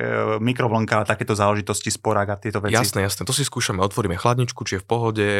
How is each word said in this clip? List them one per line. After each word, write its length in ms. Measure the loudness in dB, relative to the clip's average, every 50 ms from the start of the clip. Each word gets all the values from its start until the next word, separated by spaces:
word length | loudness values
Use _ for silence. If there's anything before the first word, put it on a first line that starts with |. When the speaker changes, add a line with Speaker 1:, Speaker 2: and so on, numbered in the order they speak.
| -2 -2 0 0 0 0 0 0
Speaker 1:
mikrovlnka 580 | 0 0 0 0 0 2 2 0 0 0 0
a 80 | 0 0
takéto 320 | 0 -2 -2 -2 -2 0
záležitosti, 560 | 2 2 2 2 2 0 -4 -4 -4 -4 -4 -6
sporák 340 | -2 0 0 0 2 0
a 80 | -2 -4
tieto 220 | -6 -6 -6 -4
veci. 160 | -2 0 2 2
Speaker 2:
Jasné, 300 | 2 2 2 0 0 0
jasné. 180 | 0 -2 -4 -4
To 100 | -2 -2
si 80 | -2 -2
skúšame. 340 | -2 -2 -2 -2 -2 0 0
Otvoríme 380 | 0 0 0 0 0 0 0
chladničku, 480 | 2 2 2 2 2 0 -2 -4 -6 -6
či 80 | -4 -4
je 80 | -4
v 60 | -2
pohode, 400 | -2 0 0 0 0 2 2 2 2 4